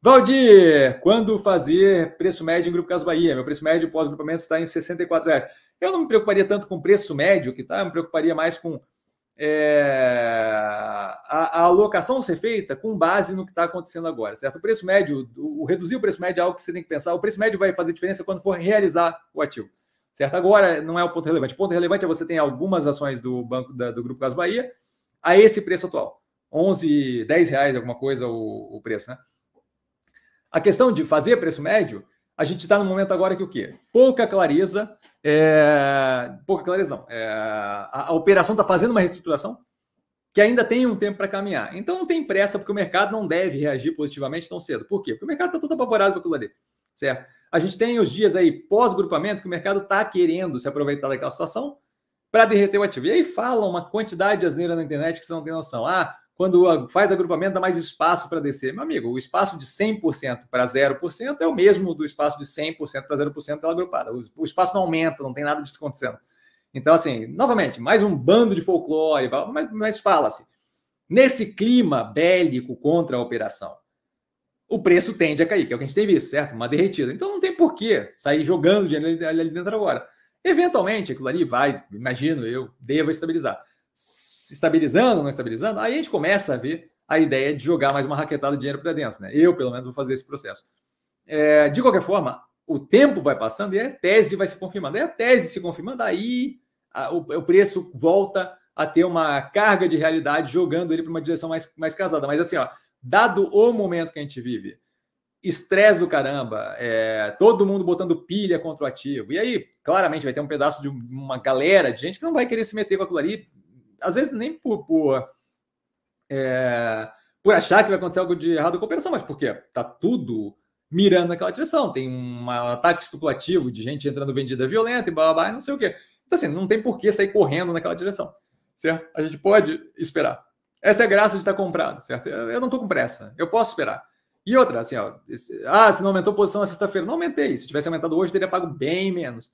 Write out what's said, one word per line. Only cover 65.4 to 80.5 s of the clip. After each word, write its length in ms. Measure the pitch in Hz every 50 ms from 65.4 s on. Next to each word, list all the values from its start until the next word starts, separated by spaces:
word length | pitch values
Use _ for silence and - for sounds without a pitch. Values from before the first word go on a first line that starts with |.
| 147
nada 180 | 147 151 151
disso 140 | 147 139 -
acontecendo. 420 | - 156 139 127 - 131 123 - - _ _ _ _ _ _ _ _ _ _ _
Então, 200 | 131 127 151 165
assim, 320 | 165 - 160 127 113 110
novamente, 540 | 120 147 170 262 262 240 214 170 127 - 117
mais 200 | 117 143 208 220 202
um 120 | 208 175
bando 400 | 139 120 147 196 233 240 214 196
de 60 | 165
folclore, 680 | 165 190 180 170 - - 156 156 156 160 151 139 131 123 123 143 170 208
mas, 200 | 262 151 - - 214
mas 260 | 214 214 220 214 214
fala-se. 460 | - 202 185 156 139 107 - - - _ _ _ _ _ _ _ _ _ _ _ _ _
Nesse 380 | 160 240 269 254 262 - 220 - -
clima 500 | - 202 233 247 247 220 165 143 120 117
bélico 680 | 110 104 147 160 175 185 180 175 151 127 127 123 127 123
contra 420 | - - 170 165 170 165 - 127
a 20 | 123
operação, 560 | 120 - 117 113 110 101 - - 98 82 - _ _ _ _ _ _ _ _ _ _ _ _ _ _ _ _ _ _
o 160 | _ 226 202
preço 360 | 175 185 175 180 175 - -
tende 240 | - 175 156 151 143
a 60 | 165
cair, 180 | - 220 190 156
que 80 | - 120
é 20 |
o 40 | 120
que 40 | 139
a 40 |
gente 80 | 139 -
tem 120 | 202 214
visto, 220 | 202 180 135 - -
certo? 240 | - 147 143 139 123
Uma 160 | 113 120 120
derretida. 420 | 143 147 185 196 185 - 135 123
Então 160 | 143 - 370
não 120 | 392 415 370
tem 120 | - 370 349
por 200 | - 339 - 330
que 400 | - 208 226 202 123 101 - _
sair 260 | _ - 139 147 156 151
jogando 440 | 147 185 160 143 175 202 208 196
dinheiro 380 | 160 156 151 151 165 165 165 170
ali, 0 | 160 160 165
ali 80 | 165 165
dentro 260 | 156 175 175 196 214
agora. 320 | 220 208 170 131 117 - _ _ _ _ _ _ _
Eventualmente, 720 | _ 359